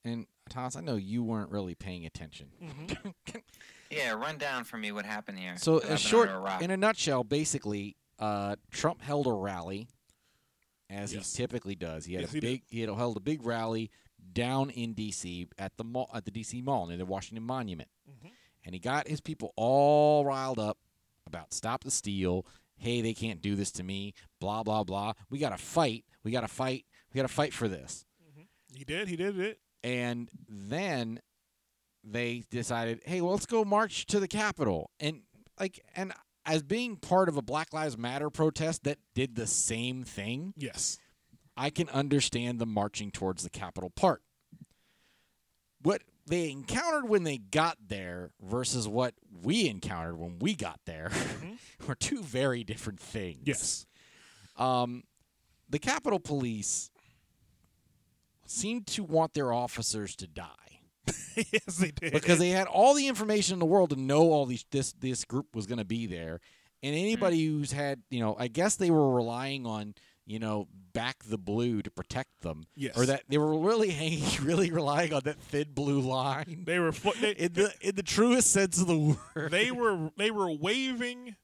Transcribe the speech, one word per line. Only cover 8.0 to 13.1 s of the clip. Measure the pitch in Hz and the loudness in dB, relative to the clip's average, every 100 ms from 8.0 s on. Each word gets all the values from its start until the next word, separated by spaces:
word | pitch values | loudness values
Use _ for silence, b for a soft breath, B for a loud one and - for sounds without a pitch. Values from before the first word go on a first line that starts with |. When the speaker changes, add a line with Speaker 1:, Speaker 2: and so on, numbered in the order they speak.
| _ _ | _ _
Speaker 1:
uh, | 107 101 101 101 _ | -2 0 -2 -4 _
Trump | - 151 170 | -2 0 -2
held | 131 147 135 | -4 0 0
a | |
rally, | 107 98 92 85 98 117 _ _ _ _ _ _ _ _ _ _ | 0 -2 -4 -6 -8 -10 _ _ _ _ _ _ _ _ _ _
as | 98 101 | -8 -6
Speaker 2:
Yes. | 104 92 | -6 -8
Speaker 1:
he | - | -4
typically | 123 123 98 95 | -4 -4 -8 -8
does. | 85 80 82 | -6 -8 -8
He | |
had | 90 | -6
Speaker 2:
Yes, | 85 | -4
Speaker 1:
a | 151 | -4
Speaker 2:
he | |
did. | 117 | -2
Speaker 1:
big, | 131 _ | -4 _
he | 113 | -6
had | 113 | -4
held | 101 120 | -2 -2